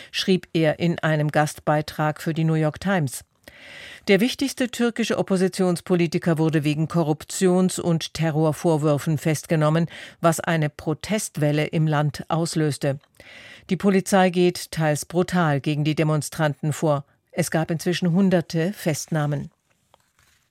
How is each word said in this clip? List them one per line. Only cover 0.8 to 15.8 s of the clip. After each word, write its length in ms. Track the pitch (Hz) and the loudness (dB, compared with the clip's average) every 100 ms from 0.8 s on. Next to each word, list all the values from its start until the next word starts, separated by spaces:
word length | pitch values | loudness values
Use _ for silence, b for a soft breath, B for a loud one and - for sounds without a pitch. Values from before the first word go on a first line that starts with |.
in 180 | 170 170 | 0 0
einem 320 | 160 156 151 | 0 0 0
Gastbeitrag 880 | 151 151 - - 151 151 - 151 151 | 0 0 -2 0 0 -2 -2 -4 -2
für 140 | - | -6
die 100 | 160 | 0
New 100 | 160 | 0
York 260 | 156 156 - | 2 0 -2
Times. 440 | 185 190 139 - - _ B B B B B B - | -2 0 -2 -6 -16 _ B B B B B B 2
Der 140 | 196 | 4
wichtigste 500 | 247 - 269 - 247 | 2 0 -4 -2 -6
türkische 480 | - 240 226 220 - | 0 -2 -2 -2 -2
Oppositionspolitiker 1200 | 180 190 185 - 185 175 - 180 170 175 175 156 | 0 0 0 2 0 0 0 0 2 0 0 2
wurde 240 | 160 156 | 2 2
wegen 240 | 147 147 156 | 0 0 0
Korruptions- 920 | 170 151 151 - - 190 180 185 - | 0 0 -2 -4 0 2 4 2 0
und 340 | - 165 - | 0 -2 -2
Terrorvorwürfen 1040 | - 160 151 160 147 175 156 156 147 - 151 | -2 -2 2 0 2 0 2 2 0 0 -2
festgenommen, 680 | 170 151 - 165 151 160 170 B B B | 0 -2 -2 0 2 2 0 B B B
was 180 | 170 160 | 0 0
eine 300 | - 165 151 | -2 0 -2
Protestwelle 960 | - - 151 - 214 - - 147 147 151 | -4 -6 -6 -4 -4 -4 -2 0 2 0
im 220 | 170 156 | 0 2
Land 360 | 147 147 - - | 2 0 -4 -4
auslöste. 720 | 160 165 165 151 143 147 135 _ _ B B B B - | -2 -2 0 0 0 -2 -4 _ _ B B B B -6
Die 80 | 175 | 0
Polizei 540 | 202 190 185 196 185 | 2 2 4 4 4
geht 400 | 180 180 175 - | 4 2 2 -8
teils 360 | - 160 147 - | -2 0 0 -2
brutal 540 | 165 180 180 160 143 | -2 0 2 2 2
gegen 220 | 151 147 | 0 0